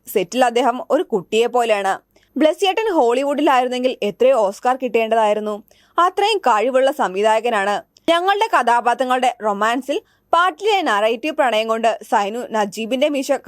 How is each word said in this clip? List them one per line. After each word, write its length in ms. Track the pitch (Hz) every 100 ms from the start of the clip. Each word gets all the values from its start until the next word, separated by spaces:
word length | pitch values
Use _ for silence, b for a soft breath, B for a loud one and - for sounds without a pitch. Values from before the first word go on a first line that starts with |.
| -
സെറ്റിൽ 320 | - 185 240 254
അദ്ദേഹം 380 | 233 262 247 -
ഒരു 140 | 277
കുട്ടിയെ 440 | 359 196 170 220 233
പോലെയാണ്. 520 | 247 233 208 196 185 _ _ b -
ബ്ലസിയേട്ടൻ 560 | 311 302 392 381 440
ഹോളിവുഡിലായിരുന്നെങ്കിൽ 1040 | 330 240 247 277 285 294 262 254 254 254 233
എത്രയോ 340 | 208 196 254 269
ഓസ്കാർ 380 | 196 202 247 262
കിട്ടേണ്ടതായിരുന്നു. 880 | 262 226 220 226 214 208 214 208 - b b b
അത്രയും 380 | 349 381 403 415
കഴിവുള്ള 540 | 254 214 233 262 269
സംവിധായകനാണ്. 880 | 294 208 185 214 220 226 220 196 202 - _ -
ഞങ്ങളുടെ 460 | 339 359 403 440 339
കഥാപാത്രങ്ങളുടെ 800 | 233 240 233 - 254 254 254 - 214
റൊമാൻസിൽ 560 | 202 214 240 254 311 - _ _
പാട്ടിലെ 480 | 330 359 370 415 392
നറേറ്റീവ് 540 | 302 202 220 233 285 -
പ്രണയം 320 | 269 214 226
കൊണ്ട് 320 | 226 226 214 214
സൈനു 280 | 226 202 226 240
നജീബിന്റെ 580 | 214 208 - 220 262 294
മീശ 220 | 285 269 269